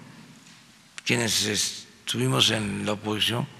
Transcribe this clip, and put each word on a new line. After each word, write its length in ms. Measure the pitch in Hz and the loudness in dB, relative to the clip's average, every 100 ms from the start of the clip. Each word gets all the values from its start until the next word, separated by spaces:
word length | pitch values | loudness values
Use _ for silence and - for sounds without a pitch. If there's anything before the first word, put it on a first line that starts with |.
| - - - - - - - - - - | -10 -20 -20 -20 -20 -20 -20 -20 -20 -8
Quienes 420 | - 120 113 92 104 | 0 2 2 2 2
estuvimos 1040 | 101 - - - - - 113 131 131 - | 0 -2 -6 -14 -12 -6 -2 2 4 4
en 340 | 113 104 101 101 | 4 0 -2 -2
la 80 | |
oposición, 540 | 101 104 107 101 117 139 | -2 -2 0 0 0 -2